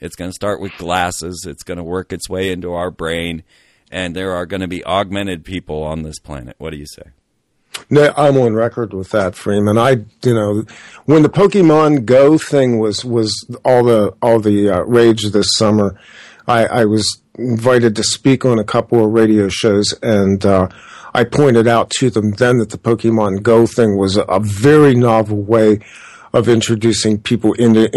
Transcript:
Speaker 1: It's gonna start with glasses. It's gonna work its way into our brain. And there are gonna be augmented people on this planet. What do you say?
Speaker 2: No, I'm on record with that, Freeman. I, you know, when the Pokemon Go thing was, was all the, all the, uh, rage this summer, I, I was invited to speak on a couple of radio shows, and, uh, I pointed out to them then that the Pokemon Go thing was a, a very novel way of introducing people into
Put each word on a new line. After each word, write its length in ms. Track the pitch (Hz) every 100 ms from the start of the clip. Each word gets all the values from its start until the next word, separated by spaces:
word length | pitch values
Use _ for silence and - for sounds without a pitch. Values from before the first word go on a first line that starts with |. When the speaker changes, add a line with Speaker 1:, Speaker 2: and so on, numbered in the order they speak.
Speaker 1:
It's 160 | 85 -
gonna 160 | 87
start 280 | - 101 98
with 120 | 98 -
glasses. 680 | 85 90 90 87 82 87 92
It's 160 | -
gonna 220 | - 87
work 280 | 82 92 90
its 160 | 92 -
way 220 | 92 95
into 200 | 90 87
our 180 | 87 90
brain. 520 | - 82 85 85 82 - _ _ _ _
And 220 | 92 90 82
there 160 | 95
are 140 | 90 87
gonna 220 | 95 92
be 160 | 87
augmented 600 | - 92 101 101 98 87
people 380 | 82 92 - 78
on 200 | 76 80
this 160 | 78 76
planet. 360 | - 71 62 -
What 120 | 78
do 60 | 76
you 80 | 73
say? 240 | - - _ _ _ _ _ _ - -
Speaker 2:
No, 220 | 143 147 143
I'm 200 | 147 135
on 160 | 120
record 400 | 110 117 120 107
with 160 | 98 92
that, 240 | 107 92
Freeman. 420 | - 107 101 104 107
I, 140 | 127 127 104 _
you 100 | 127
know, 300 | 113 104 104 110 - - -
when 180 | - 156
the 60 | 147
Pokemon 760 | 156 196 202 165 156 156 147 107
Go 320 | 127 143 156
thing 400 | - 143 127 113
was, 260 | 110 101
was 280 | 127 117 107 - - 120
all 200 | 135 123
the, 300 | 120 113 104 -
all 180 | 120 113
the, 300 | 107 101 101
uh, 100 | 90
rage 400 | 87 120 117 110 104
this 180 | 101 98 -
summer, 420 | 110 107 101 95 - - - - -
I, 160 | 120 110
I 180 | 120 107
was 200 | 107 104 - _ -
invited 560 | 123 113 120 123 117 107
to 60 |
speak 420 | 104 - 135 127
on 140 | 131 113
a 60 |
couple 400 | 107 120 - 117
of 80 | 107
radio 360 | 113 110 107 98
shows, 440 | - 113 101 101 -
and, 420 | 120 104 98 98 101
uh, 220 | 95 92 - - - -
I 120 | 120
pointed 420 | 120 143 147 117 113
out 240 | 113 - -
to 100 | 127
them 220 | 110 104
then 260 | 101 123 123
that 120 | 107
the 80 | -
Pokemon 640 | 117 113 113 110 104 98
Go 240 | 113 113 113
thing 300 | - 110 98
was 200 | 95 101
a, 60 |
a 160 | - 95
very 540 | 107 101 139 151 147
novel 440 | 120 123 113 107 104
way 380 | 104 113 110 107 - - - - -
of 160 | 123 113
introducing 680 | 113 110 113 113 107 107 107
people 320 | - 117 107
into 360 | - 120 110 110